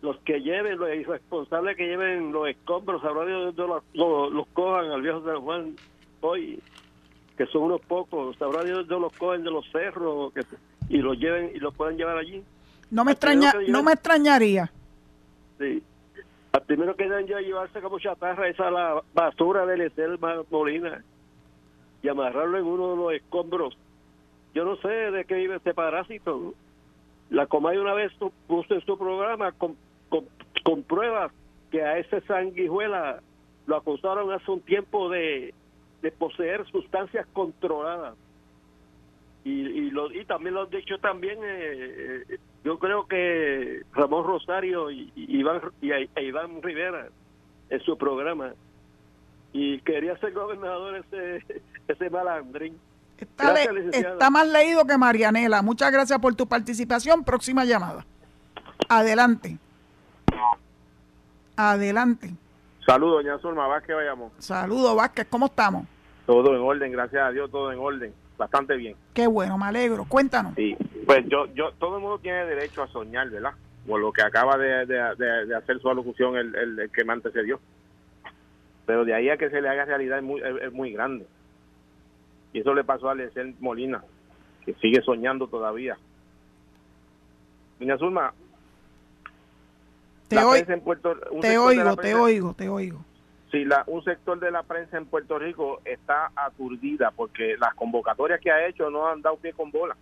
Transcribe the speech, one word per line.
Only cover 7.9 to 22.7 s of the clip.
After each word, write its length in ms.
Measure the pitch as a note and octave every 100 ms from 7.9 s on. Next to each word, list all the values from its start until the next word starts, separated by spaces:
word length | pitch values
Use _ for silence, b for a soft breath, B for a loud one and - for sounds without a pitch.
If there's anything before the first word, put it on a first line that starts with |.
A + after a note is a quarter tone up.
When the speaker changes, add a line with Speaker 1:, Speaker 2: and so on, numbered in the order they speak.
| F3 F3 E3 C3 B2
Speaker 1:
sabrá 260 | C#3+ D3+
Dios 220 | F3 F#3 E3+
dónde 180 | F3+ E3+
los 60 | -
cogen 280 | F3 F3+
de 60 | E3
los 140 | D#3+ -
cerros, 640 | D#3 F#3+ F3+ E3+ D3 C#3
que, 80 | C3+ B2 - _ _ -
y 100 | D3+
los 180 | C3+ B2
lleven, 340 | D#3 F3 E3+
y 40 | E3+
los 140 | C#3+
puedan 220 | C#3 D#3 E3
llevar 220 | E3 E3
allí. 240 | D#3+ G3 G3 - b b -
Speaker 2:
No 140 | A3
me 80 | B3
Speaker 1:
Al 40 | C#4
primero 240 | C#4+ C#4
Speaker 2:
extraña, 100 | C#4+
Speaker 1:
que 60 | -
Speaker 2:
no 200 | G4 B3
Speaker 1:
lleven 60 |
Speaker 2:
me 80 | D4+
extrañaría. 800 | D#4 - E4 D4 C#4 A3 G3 E3+ - - - _ _ _ _ _ _
Speaker 1:
Sí. 240 | C#3 B2+ - _ _ - - _ _
Al 100 | C#3+
primero 300 | - D3+ E3+ F#3
que 80 | G3
deben 180 | G3+ G3
ya 120 | G3+
llevarse 400 | F#3+ F#3+ F#3 G#3+
como 180 | F#3+ F#3+
chatarra 500 | G3+ F3 F3 F3+ F#3
esa 220 | F3 F#3
la 320 | F3 E3+ D#3 -
basura 500 | - E3 - E3+ G3
de 100 | F#3
Eliezer 440 | F3+ E3 - D#3+ F3
Ma-, 240 | E3 E3 D#3+
Molina 520 | D#3 D3+ D#3 E3+ D#3 - _ _ _ _ _ _ _ _ _
y 60 | C#3
amarrarlo 500 | C#3+ C3 B2 E3 F#3
en 60 |
uno 260 | E3+